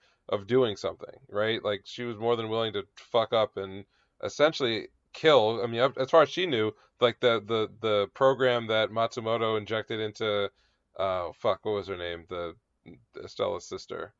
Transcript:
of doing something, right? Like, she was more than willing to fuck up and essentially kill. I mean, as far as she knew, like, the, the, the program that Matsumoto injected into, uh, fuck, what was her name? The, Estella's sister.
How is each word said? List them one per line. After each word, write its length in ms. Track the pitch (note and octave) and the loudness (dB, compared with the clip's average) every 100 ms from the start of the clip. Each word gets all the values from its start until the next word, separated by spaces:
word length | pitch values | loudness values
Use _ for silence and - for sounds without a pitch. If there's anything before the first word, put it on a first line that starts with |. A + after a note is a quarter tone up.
| _ _ - | _ _ -6
of 180 | G#2 G2 | -6 2
doing 300 | B2+ A#2+ G2+ | 2 2 0
something, 380 | F#2+ F2+ - - - | -8 -8 -14 -20 -8
right? 340 | G2+ A2 A2+ | -2 -2 0
Like, 180 | G#2+ G2+ | -2 -4
she 180 | - - | -8 -10
was 160 | A#2+ G#2 | -10 -4
more 180 | A#2 A#2 | 0 0
than 120 | A2 | 0
willing 240 | A2+ A2 | -2 -2
to 100 | G#2+ F#2+ - | -4 -8 -16
fuck 360 | - A#2 A2+ | -2 0 2
up 240 | A#2 G#2+ - | 2 0 -2
and 280 | F#2+ G2 G2 _ _ _ | -10 -12 -18 _ _ _
essentially 640 | G2+ - D3+ D#3 B2 A2 - _ _ | -8 2 2 2 -2 -2 -6 _ _
kill. 480 | - D#3 C#3 G#2+ A2+ | 0 4 6 4 0
I 40 | A#2 | -4
mean, 260 | A#2 C3+ B2+ | 0 0 0
as 140 | C3 | 4
far 120 | E3 | 6
as 60 | D3 | 6
she 180 | - F3+ | 2 0
knew, 260 | A#2+ G#2+ - _ _ | 0 0 -4 _ _
like, 200 | A#2+ A2+ | 2 4
the, 200 | B2 A2+ | 2 2
the, 260 | G2+ A2+ G#2 G2 | 0 -2 -2 -4
the 280 | A2 G#2 G2 | 0 2 0
program 520 | - C3+ C3 C3 A#2+ A2+ | 2 2 4 2 2 0
that 240 | A2 G#2 | 0 0
Matsumoto 680 | A2 A2+ - A2+ A2+ A2+ A2 | 0 -2 -2 -2 0 0 0
injected 440 | G2+ A2 - A2 | -2 -4 -4 -6
into, 500 | G#2+ - A2 G#2 G2 - _ _ _ - | -6 -4 -2 0 -2 -6 _ _ _ -4
uh, 300 | F#2+ F#2 E2+ | -2 -2 -6
fuck, 300 | - A2+ F#2+ | -2 -2 0
what 120 | A2 G2+ | -2 -4
was 100 | F#2 | -4
her 100 | F2+ | -6
name? 280 | F2 E2+ E2+ | -6 -8 -10
The, 260 | F2+ E2+ E2 _ _ - F2 _ - | -8 -8 -12 _ _ -20 -20 _ -16
Estella's 420 | - - G2+ F2+ | -14 -6 -4 -4
sister. 480 | - F#2+ - E2 D#2+ | -10 -12 -10 -12 -12